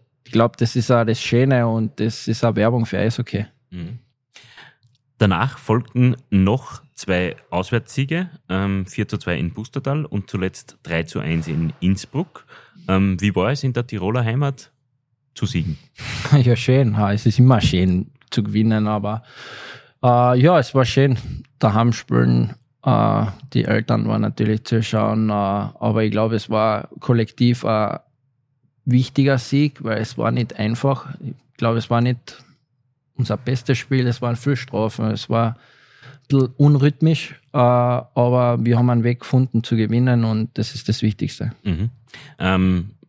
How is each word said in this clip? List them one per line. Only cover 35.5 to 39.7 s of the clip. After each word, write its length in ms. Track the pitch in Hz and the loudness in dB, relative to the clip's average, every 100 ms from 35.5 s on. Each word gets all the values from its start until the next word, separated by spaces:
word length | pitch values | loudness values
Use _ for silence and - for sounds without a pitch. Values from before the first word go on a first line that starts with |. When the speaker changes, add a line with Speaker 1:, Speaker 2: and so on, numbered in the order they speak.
| 120 _ _ _ _ - - - | -4 _ _ _ _ -20 -18 0
Speaker 1:
bisschen 240 | 139 127 - | 2 2 4
unrhythmisch, 800 | 143 143 143 - 160 156 - - _ | 4 6 4 2 0 0 -4 -18 _
äh, 40 | 139 | 2
aber 1000 | 123 123 123 123 - - 123 123 120 120 | 4 4 2 0 -2 0 2 4 2 2
wir 160 | 117 117 | 2 2
haben 120 | 123 | 2
einen 140 | 120 | 2
Weg 160 | 117 120 | 0 -2
gefunden 440 | - 127 127 117 | 0 0 2 -2
zu 120 | 117 | 0